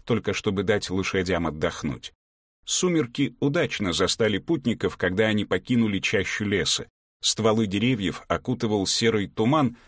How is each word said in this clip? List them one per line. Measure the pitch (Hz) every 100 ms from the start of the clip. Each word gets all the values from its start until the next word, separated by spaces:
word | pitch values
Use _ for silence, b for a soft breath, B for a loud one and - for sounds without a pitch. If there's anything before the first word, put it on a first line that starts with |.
только | - 113 98
чтобы | 98 107 98
дать | 95 104 -
лошадям | 95 92 95 90 87 82
отдохнуть. | 76 82 - 78 62 - - _ _ _ _ -
Сумерки | - 180 165 131 - 135 -
удачно | 143 160 160 - 101
застали | 90 92 - 110 98
путников, | - 165 123 101 92 -
когда | 92 92 110
они | 107 98
покинули | 95 - 127 110 98
чащу | - 104 92 -
леса. | 104 98 78 - - _ _ _
Стволы | - - 110 110 107
деревьев | 101 117 123 92 - -
окутывал | 85 - 120 117 104 92
серый | - 117 110 95
туман, | - 110 156 131 B